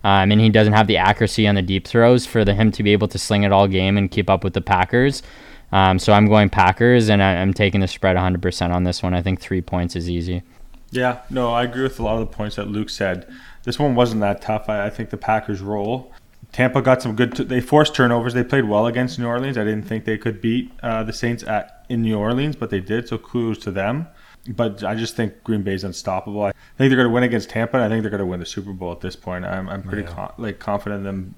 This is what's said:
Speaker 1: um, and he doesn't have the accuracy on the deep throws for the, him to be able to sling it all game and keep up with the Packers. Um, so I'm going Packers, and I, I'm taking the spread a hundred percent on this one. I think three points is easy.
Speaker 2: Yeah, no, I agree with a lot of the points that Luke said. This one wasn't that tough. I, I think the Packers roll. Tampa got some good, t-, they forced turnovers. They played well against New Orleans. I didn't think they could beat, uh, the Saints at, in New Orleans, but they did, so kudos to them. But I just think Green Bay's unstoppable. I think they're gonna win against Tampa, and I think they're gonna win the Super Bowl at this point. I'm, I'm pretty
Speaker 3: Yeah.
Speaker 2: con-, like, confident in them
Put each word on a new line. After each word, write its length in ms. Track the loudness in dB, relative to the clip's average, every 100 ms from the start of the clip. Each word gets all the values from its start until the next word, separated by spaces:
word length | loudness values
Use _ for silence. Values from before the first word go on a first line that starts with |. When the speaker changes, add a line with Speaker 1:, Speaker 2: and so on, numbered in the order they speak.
Speaker 1:
um, 260 | 4 4 6
and 80 | 6
he 120 | 6
doesn't 240 | 6 6
have 140 | 4 4
the 100 | 4
accuracy 480 | 4 2 0 2 2
on 80 |
the 80 | 2
deep 240 | 0 -2 0
throws 380 | 4 6 4 2
for 180 | 0
the, 80 | 2
him 160 | 4 2
to 100 | 2
be 100 | 2
able 160 | 4 2
to 100 | -4
sling 260 | -2 2
it 80 | 4
all 140 | 4 4
game 300 | 2 2 2
and 140 | 0
keep 180 | -2 0
up 160 | 0
with 80 | 0
the 80 | -4
Packers. 640 | 0 2 4 2 2 0 -12 -20 -20 -20 -2
Um, 260 | 4 4 4
so 140 | 4
I'm 140 | 6 6
going 240 | 6 4
Packers, 580 | 4 2 4 4 4 4
and 140 | 4
I, 140 | 4 2
I'm 180 | 0
taking 260 | 2 2 2
the 80 | -2
spread 280 | 0 0 2
a 40 |
hundred 220 | 2 0
percent 320 | -2 -2 -2
on 100 | 0
this 180 | 0 -2
one. 120 | -2
I 80 | -2
think 180 | -2 -4
three 220 | -4 -6
points 340 | -4 -4 -4 -6
is 140 | -4
easy. 320 | -4 -4 -6 -10 -20 -20 -20 -10
Speaker 2:
Yeah, 300 | -2 -2 -2 -6
no, 200 | -2 0
I 100 | 0
agree 200 | -2 -2
with 140 | -4 -2
a 20 |
lot 120 | -4 -2
of 80 | -4
the 60 | -6
points 200 | -8 -8
that 120 | -6
Luke 220 | -6 -6
said. 360 | -4 -4 -4 -10 -20 -20 -10
This 160 | -8 -2
one 160 | 0
wasn't 260 | 2 2 2
that 220 | 0 -2
tough. 260 | -4 -4 -2
I, 160 | -4 -4
I 40 |
think 180 | -6 -10
the 80 | -6
Packers 460 | -2 -2 -2 -8
roll. 500 | -6 -4 -4 -6 -8 -20 _ _ -14
Tampa 300 | -2 0 2
got 220 | 2 2
some 120 | 0
good, 200 | 0 0 0
t-, 80 |
they 160 | -2 -2
forced 340 | 2 4 4
turnovers. 380 | 4 2 2 0
They 100 | -2
played 200 | 0 0
well 220 | 2 2 2
against 320 | -2 -4 -4
New 80 | -6
Orleans. 320 | -4 -4 -4
I 60 |
didn't 180 | -4 -4 -6
think 200 | -6 -4
they 100 | -4
could 240 | -4 -4
beat, 300 | -2 -2 -6 -10
uh, 200 | -6 -4
the 80 | -6
Saints 300 | -4 -4 -4
at, 420 | -4 -6 -6 -18 -6
in 100 | -2
New 160 | -2 -2
Orleans, 380 | -2 -2 -4 -6
but 140 | -6
they 100 | -6
did, 260 | -4 -6 -4
so 120 | -10
kudos 400 | -6 -4 -4 -6
to 60 | -8
them. 360 | -4 -4 -4 -8 _ -20 -20 -12
But 340 | -4 -4 -4
I 120 | -6
just 200 | -4 -6
think 300 | -4 -6 -6
Green 160 | -4 -4
Bay's 220 | -2 -4
unstoppable. 600 | -6 -8 -6 -6 -6 -4
I 80 | -4 -6 _ 0
think 100 | 2
they're 80 | 4
gonna 140 | 2
win 120 | 2
against 260 | 2 -2 -4
Tampa, 260 | -6 -2 0
and 80 |
I 40 | 0
think 100 | -2
they're 100 | -4
gonna 140 | -4
win 160 | -4 -6
the 60 | -8
Super 260 | -10 -12
Bowl 200 | -10 -10
at 100 | -8
this 120 | -12
point. 300 | -12 -10 -8
I'm, 240 | -8 -8 -8
I'm 140 | -10
pretty 220 | -8 -8 -8
Speaker 3:
Yeah. 60 |
Speaker 2:
con-, 180 | -12 -14 -10
like, 200 | -10 -10
confident 420 | -6 -6 -6 -8
in 40 |
them 300 | -6 -8 -10